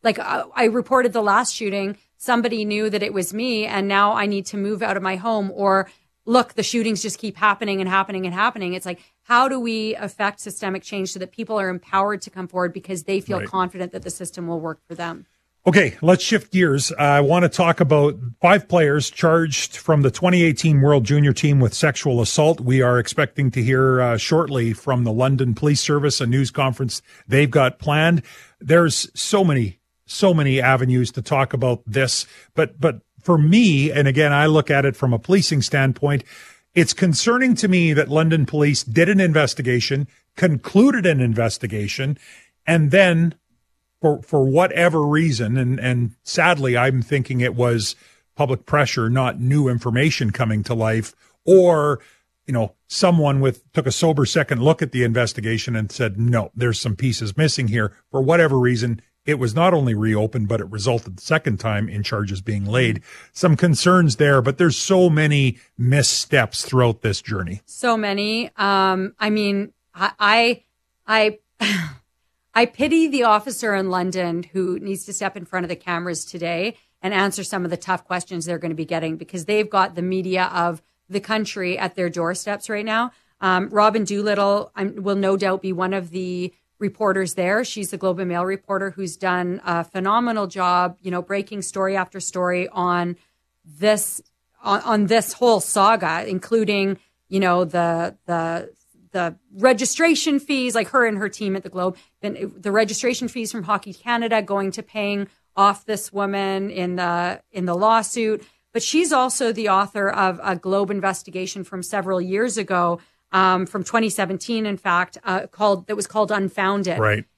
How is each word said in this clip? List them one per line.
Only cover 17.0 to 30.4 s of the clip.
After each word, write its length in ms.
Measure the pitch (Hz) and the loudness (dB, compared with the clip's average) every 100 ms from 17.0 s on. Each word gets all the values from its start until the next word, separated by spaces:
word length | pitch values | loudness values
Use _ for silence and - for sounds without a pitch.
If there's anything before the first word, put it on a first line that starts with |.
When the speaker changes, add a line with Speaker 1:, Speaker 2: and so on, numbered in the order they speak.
| 143 143 | 2 4
Speaker 2:
want 220 | 143 175 | 4 4
to 60 | 131 | 2
talk 300 | - 170 165 | 2 0 2
about 360 | 151 151 147 113 123 - | 4 4 4 0 -10 0
five 260 | 175 202 - | 4 4 4
players 440 | 175 151 147 139 | 2 4 2 -2
charged 680 | - 170 165 165 135 - - | 0 2 4 2 -4 -6 -8
from 240 | - 156 | 0 4
the 80 | 135 | 4
twenty 320 | - 180 180 | 2 2 4
eighteen 400 | 170 135 160 147 | 4 4 4 4
World 220 | 135 147 107 | 6 4 4
Junior 280 | 147 143 | 2 4
team 260 | - 151 139 | 2 2 4
with 160 | 123 - | 2 2
sexual 440 | 156 - 147 120 | 0 0 -2 0
assault. 400 | 110 - 151 165 | 0 2 2 2
We 220 | 123 131 | 2 2
are 160 | 123 123 | 4 2
expecting 540 | 113 - 147 - 135 | 0 -2 -2 0 -2
to 100 | 131 | 0
hear, 400 | 117 131 131 127 | 2 4 4 4
uh, 160 | 123 117 | 2 0
shortly 560 | - 160 156 135 117 | 0 0 2 0 -2
from 300 | 107 - 127 | -2 -2 0
the 100 | 120 | 0
London 400 | 110 131 135 127 | 0 2 2 0
Police 280 | 110 151 143 | 0 2 2
Service, 380 | - 147 143 - | 0 0 0 -2
a 60 | 123 | 0
news 240 | 131 131 | 0 0
conference 540 | - 135 120 131 - _ - - | -2 -2 -2 -6 -6 _ -20 0
they've 240 | 135 147 | 2 4
got 260 | 131 131 - | 4 2 0
planned. 460 | - 147 160 170 - - - _ | -2 2 4 2 -2 -18 -20 _
There's 480 | - 165 170 - - | 2 4 4 0 -6
so 300 | - - 208 | -8 -2 2
many, 360 | 185 139 107 - _ _ _ | 2 2 -2 -6 _ _ _
so 260 | - 196 | 0 2
many 260 | 170 | 4